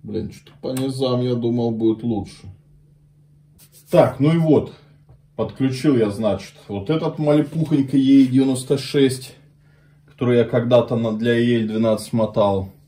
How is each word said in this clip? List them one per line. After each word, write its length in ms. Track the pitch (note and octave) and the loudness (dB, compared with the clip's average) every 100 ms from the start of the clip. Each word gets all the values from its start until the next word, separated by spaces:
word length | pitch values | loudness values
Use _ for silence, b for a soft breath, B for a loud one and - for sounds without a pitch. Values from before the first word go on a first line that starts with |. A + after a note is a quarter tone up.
Блин, 300 | A2 G#2+ G#2 | -8 -8 -8
что-то 240 | - - - | -14 -20 -14
по 60 | B2 | -10
низам, 520 | C3 C3+ B2+ C3 B2 | -6 -6 -4 -2 -2
я 140 | B2+ | -2
думал, 360 | A#2+ A#2 A#2+ A#2 | -2 -2 -2 -2
будет 320 | A2 A2 A2 | 0 0 0
лучше. 480 | A#2+ G#2+ G2 - G2 - _ _ _ _ _ _ _ _ _ _ - _ _ | -2 -4 -6 -14 -20 -20 _ _ _ _ _ _ _ _ _ _ -20 _ _
Так, 300 | E3+ B2+ - | 2 2 2
ну 120 | C#3+ | 0
и 60 | E3 | 2
вот. 360 | D#3+ C3 - - _ _ _ - _ - | 4 2 2 -14 _ _ _ -20 _ -8
Подключил 640 | G#2+ - C3 B2+ D#3 B2+ | -8 -4 -4 0 2 2
я, 100 | A2 | 0
значит, 460 | G2+ A2 G2 - - - | 0 -2 -4 -8 -20 -10
вот 220 | G2+ G2 | -10 -2
этот 300 | D#3+ D#3+ D#3 | -2 -2 -4
малепухонько 800 | D3+ D3+ D3 D#3+ D3+ D3 C3+ C#3 | 0 2 0 -4 -2 0 2 2
Е 280 | C3+ C3+ C3 | 4 6 6
девяносто 520 | B2+ C3+ B2+ - C3+ | 2 2 -2 -2 -4
шесть, 580 | - D3 C3+ - - - _ _ b b b b _ | -2 0 0 0 -12 -20 _ _ b b b b _
который 320 | - B2 A#2+ | -6 0 2
я 60 | |
когда-то 520 | A2+ C3 A#2 B2 A#2 A#2 | 2 0 4 2 2 -2
на, 180 | A2+ | -2
для 200 | G#2+ A#2 | -2 0
Е 260 | A#2+ A#2+ A#2+ | 0 2 0
Л 80 | G#2+ | -2
двенадцать 460 | A2 A2+ G#2+ - | 0 0 0 -2
мотал. 580 | A#2 G#2+ - G2+ G2 F#2+ - | -2 -2 0 0 0 -6 -12